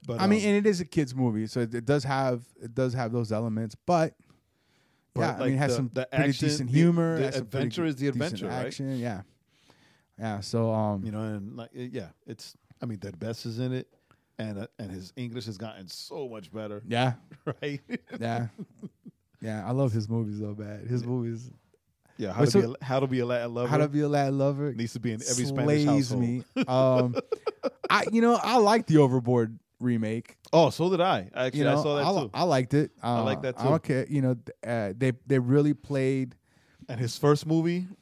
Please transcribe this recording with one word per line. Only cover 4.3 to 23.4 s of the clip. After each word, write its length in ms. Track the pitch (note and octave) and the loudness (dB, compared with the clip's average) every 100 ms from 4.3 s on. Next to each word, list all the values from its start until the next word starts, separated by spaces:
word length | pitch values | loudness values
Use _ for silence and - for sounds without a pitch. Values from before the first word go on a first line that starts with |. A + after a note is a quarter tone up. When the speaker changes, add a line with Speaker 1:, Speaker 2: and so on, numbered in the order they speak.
| _ _ _ _ _ _ _ _ | _ _ _ _ _ _ _ _
Speaker 1:
but, 60 | - | -2
Speaker 2:
yeah, 80 | D3 | -2
I 20 | |
mean, 80 | A2+ | 0
Speaker 1:
like, 120 | C3 | 0
Speaker 2:
it 40 | C3+ | 2
has 120 | C#3 | 2
Speaker 1:
the, 40 | A#2+ | 0
Speaker 2:
some 140 | B2 | -2
Speaker 1:
the 120 | C3 B2+ | -4 -2
Speaker 2:
pretty 180 | C3+ C#3+ | 0 2
Speaker 1:
action, 180 | C3 D3+ | 2 0
Speaker 2:
decent 220 | D3 B2+ | -2 2
Speaker 1:
the, 60 | C#3 | 4
Speaker 2:
humor, 400 | E3+ E3+ E3 D#3+ | 6 4 2 0
Speaker 1:
the 60 | C3+ | -2
Speaker 2:
has 80 | C3+ | -2
some 100 | A#2 | -4
pretty 200 | C3+ B2 | -4 -2
Speaker 1:
adventure 180 | E3 E3 | -2 -2
is 100 | C3 | -2
the 100 | C#3+ | -2
Speaker 2:
decent 120 | B2 | -2
Speaker 1:
adventure, 240 | D#3 G#2 G2+ | -4 -4 -6
right? 180 | B2+ B2+ | -4 -6
Speaker 2:
action, 320 | - C3+ C3 | -6 -6 -4
yeah, 240 | A#2+ F#2+ - _ _ _ _ _ _ _ _ - | -4 -6 -10 _ _ _ _ _ _ _ _ -10
yeah. 220 | A2 G2+ | -8 -6
So, 320 | F#2+ A#2 A2+ | -4 -2 0
um, 320 | A2 G#2+ G2+ | 0 0 -2
Speaker 1:
you 80 | A2 | -4
know, 80 | G#2+ | -6
and, 340 | A2 G#2 G2 B2 | -6 -8 -10 -14
like, 140 | A#2 | -14
it, 200 | C3 B2 | -12 -10
yeah, 160 | C3 E3 - - | -10 -12 -16 -18
it's, 300 | G#2+ - - _ _ | -16 -18 -20 _ _
I 40 | B2 | -10
mean, 120 | G2+ | -8
Dead 200 | G2+ F2 | -12 -10
Best 280 | A#2 A2+ A#2+ | -10 -8 -8
is 120 | A2+ | -6
in 140 | B2+ | -2
it, 160 | B2+ - _ _ _ _ - | -4 -6 _ _ _ _ -10
and, 200 | A2 G2+ | -8 -6
uh, 80 | A#2 - | -8 -10
and 120 | G2+ | -10
his 220 | F#2 F#2 - | -10 -10 -10
English 300 | B2 A#2+ A2 | -8 -8 -8
has 100 | F#2 | -8
gotten 300 | A2 F#2+ B2 | -12 -12 -16
so 400 | - - D#3+ C3 | -16 -12 -10 -10
much 240 | A2 E2 | -10 -12
better. 300 | A2 G#2+ G#2 A2+ | -10 -8 -10 -4
Speaker 2:
Yeah. 280 | A#2 B2+ A#2+ | 0 0 -2
Speaker 1:
<laughs> 40 | - - D3+ - | -10 -12 -10 -6
Right? 180 | D3 C#3+ - A#3+ - A#3+ | -8 -8 -8 -12 -10 -6
Speaker 2:
Yeah. 280 | A#2 A#2 A#2 - - _ - - - - _ _ | -4 -4 -4 -8 -18 _ -20 -18 -20 -20 _ _
Yeah, 260 | A2 G#2+ F#2+ | -8 -6 -4
I 40 | |
love 200 | C3 C3+ | 0 0
his 140 | A2 G#2 | 0 -2
movies 300 | A#2 G#2+ G#2 | -2 -2 -6
though, 140 | G#2 | -8
man. 300 | G#2 G#2 G#2 A2+ | -8 -12 -12 -4
His 140 | B2 | -4
Speaker 1:
Yeah. 60 | A#2+ | -2
Speaker 2:
movies. 420 | B2 A#2 A2+ B2 - _ _ _ _ _ - | -4 -4 -8 -12 -20 _ _ _ _ _ -8
Speaker 1:
Yeah, 140 | G2+ | -4
How 60 | G2+ | 2
Speaker 2:
Wait, 60 | A#2+ | 4
Speaker 1:
to 40 | |
Speaker 2:
so 100 | G3 | 6
Speaker 1:
Be 140 | A#2 C3+ | 4 -2
a, 40 | |
How 160 | C3 C3 | -2 0
to 60 | C3+ | 2
Be 140 | B2+ | 0
a 60 | A#2+ | 0
Latin 280 | B2 | 0